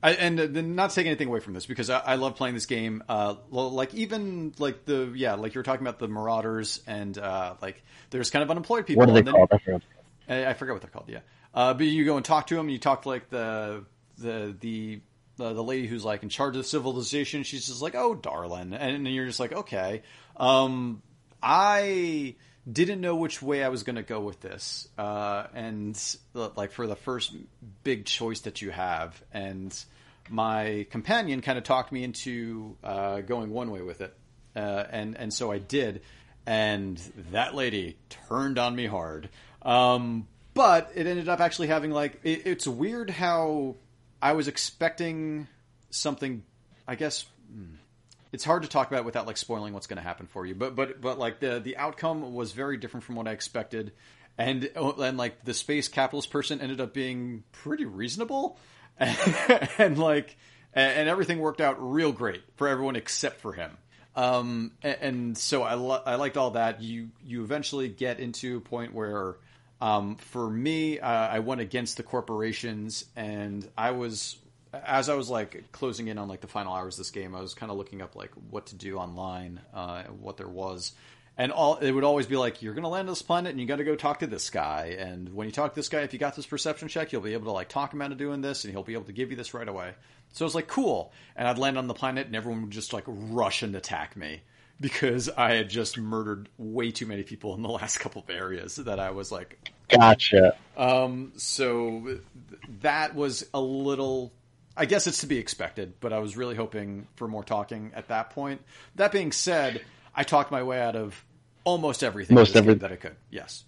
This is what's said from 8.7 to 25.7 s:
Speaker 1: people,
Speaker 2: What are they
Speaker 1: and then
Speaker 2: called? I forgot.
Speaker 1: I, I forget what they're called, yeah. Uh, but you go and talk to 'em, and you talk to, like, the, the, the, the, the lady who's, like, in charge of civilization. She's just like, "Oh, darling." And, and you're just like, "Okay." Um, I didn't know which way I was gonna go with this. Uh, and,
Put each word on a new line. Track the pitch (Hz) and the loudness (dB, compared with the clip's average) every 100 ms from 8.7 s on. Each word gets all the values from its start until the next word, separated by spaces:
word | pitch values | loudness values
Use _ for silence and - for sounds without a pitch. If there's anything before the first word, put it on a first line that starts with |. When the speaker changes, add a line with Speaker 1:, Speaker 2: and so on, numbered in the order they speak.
| 233 208 | 0 4
Speaker 1:
people, | 113 | 10
Speaker 2:
What | 123 | 12
are | |
they | 113 | 12
Speaker 1:
and | 110 | 12
then | 139 | 10
Speaker 2:
called? | 92 | 10
I | 104 | 8
forgot. | - 92 - - - _ - | 4 -2 -4 -20 -20 _ -4
Speaker 1:
I, | 127 131 | 0 0
I | |
forget | 123 131 107 | -2 -4 -6
what | |
they're | - | -6
called, | - - | -16 -12
yeah. | 113 - _ - | -14 -16 _ -8
Uh, | - 123 | 2 4
but | 127 156 | 6 2
you | 156 147 | 4 4
go | 147 | 2
and | |
talk | 123 156 147 | 4 2 4
to | 170 | -2
'em, | 156 | -2
and | |
you | 131 | -2
talk | 143 131 | 2 2
to, | 139 | 0
like, | 127 - | -6 -6
the, | 127 113 110 107 104 98 _ _ - | -4 -4 -4 -4 -8 -12 _ _ -10
the, | 117 117 104 98 | -8 -6 -6 -8
the, | 113 110 110 107 - _ _ - | -6 -6 -6 -10 -16 _ _ -8
the, | 117 | -6
the | 110 | -4
lady | 113 131 120 | -2 -2 -2
who's, | 117 107 | -4 -2
like, | 104 | -4
in | 107 | -4
charge | - 139 131 | -2 -2 -2
of | 127 | -2
civilization. | 151 127 127 117 147 139 151 | -2 -2 -4 -2 -2 -2 -4
She's | 135 139 117 | -6 -6 -8
just | 120 | -6
like, | 151 - | -6 0
"Oh, | 247 | 0
darling." | 196 - 78 87 87 90 | 0 -6 -6 -6 -8 -8
And, | 104 139 143 | -6 -4 -2
and | 135 | -2
you're | 131 127 | -2 -4
just | 117 | -4
like, | 123 | -4
"Okay." | 104 104 98 92 110 - - - - | -4 -4 -2 -2 -4 -10 -20 -20 0
Um, | 127 131 131 131 123 110 - - _ - | 6 6 6 0 -4 -8 -14 -20 _ -4
I | 113 160 202 202 202 190 175 156 139 120 - _ - | 4 6 8 6 2 0 0 -2 -4 -8 -20 _ -10
didn't | 117 175 202 | 2 2 2
know | 180 170 | 0 0
which | 160 - | -2 -4
way | 135 143 | -2 0
I | 135 | 0
was | 127 | -2
gonna | 110 120 | -4 -6
go | 104 110 | -6 -6
with | 104 98 | -6 -8
this. | 95 - - - - - | -14 -12 -10 -10 -12 -6
Uh, | 104 104 104 101 107 | -4 -2 -2 -2 -4
and, | 127 113 | -10 -8